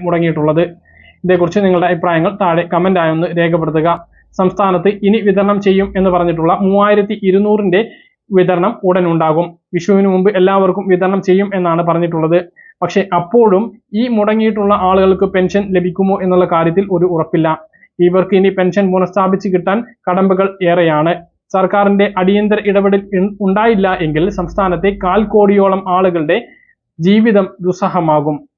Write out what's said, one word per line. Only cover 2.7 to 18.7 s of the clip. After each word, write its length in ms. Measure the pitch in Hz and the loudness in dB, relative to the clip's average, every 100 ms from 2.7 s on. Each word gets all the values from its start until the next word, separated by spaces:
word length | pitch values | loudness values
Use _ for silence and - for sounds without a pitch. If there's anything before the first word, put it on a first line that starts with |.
കമന്റ് 280 | 175 190 180 | -2 0 0
ആയി 100 | 165 160 | 0 -2
ഒന്ന് 120 | 170 170 | -2 -2
രേഖപ്പെടുത്തുക. 500 | 170 170 160 156 160 175 - _ _ - | -2 -2 -2 -2 -2 -2 -6 _ _ -2
സംസ്ഥാനത്ത് 520 | 185 190 196 180 180 208 202 | -2 0 0 0 0 -2 0
ഇനി 100 | 220 208 | 0 0
വിതരണം 300 | 196 202 202 202 | 0 0 0 0
ചെയ്യും 220 | 190 196 196 | 0 0 0
എന്ന് 120 | 185 | 0
പറഞ്ഞിട്ടുള്ള 400 | 180 175 165 160 185 | 0 0 0 0 0
മൂവായിരത്തി 500 | 196 196 208 208 202 208 196 | 0 2 2 2 0 -2 0
ഇരുന്നൂറിന്റെ 520 | 185 208 214 202 180 220 - _ _ - 190 | 2 2 0 0 0 -2 -8 _ _ -4 0
വിതരണം 340 | 175 175 185 240 190 | 2 0 -2 -2 -2
ഉടൻ 160 | 180 175 | 0 0
ഉണ്ടാകും. 340 | 165 160 156 170 170 _ | 0 0 0 -4 -8 _
വിഷുവിന് 340 | 180 175 196 196 | -6 0 2 2
മുമ്പ് 160 | 185 185 196 | 2 2 2
എല്ലാവർക്കും 460 | 185 196 190 185 190 | 2 2 0 0 0
വിതരണം 280 | 180 185 196 - | 0 0 -2 0
ചെയ്യും 200 | 185 202 196 | 0 0 -2
എന്നാണ് 240 | 180 165 170 | -2 0 0
പറഞ്ഞിട്ടുള്ളത്. 480 | 165 170 165 160 175 175 _ - _ | 0 -2 -2 0 0 -2 _ -20 _
പക്ഷേ 200 | - 202 196 175 | -4 -2 -2 -2
അപ്പോഴും 460 | 175 240 226 185 233 - _ 208 | 0 2 4 2 0 -8 _ -4
ഈ 20 | 247 220 | -2 0
മുടങ്ങിയിട്ടുള്ള 580 | 208 220 220 208 202 208 185 | 0 0 0 0 0 0 2
ആളുകൾക്ക് 400 | 190 190 185 190 190 | 2 2 2 0 0
പെൻഷൻ 260 | 180 202 202 185 | 0 -2 -2 -2
ലഭിക്കുമോ 400 | 180 175 196 190 | -2 -2 -2 -2
എന്നുള്ള 220 | 185 180 180 170 | 0 0 2 0
കാര്യത്തിൽ 280 | 165 170 196 180 | 0 0 -2 0
ഒരു 100 | 180 | 0
ഉറപ്പില്ല. 340 | 165 160 165 160 156 - _ _ - 175 | -2 -2 -2 -2 -2 -8 _ _ -2 0
ഇവർക്ക് 280 | 185 185 196 | 2 2 2
ഇനി 120 | 190 190 | 2 0
പെൻഷൻ 260 | 180 | 0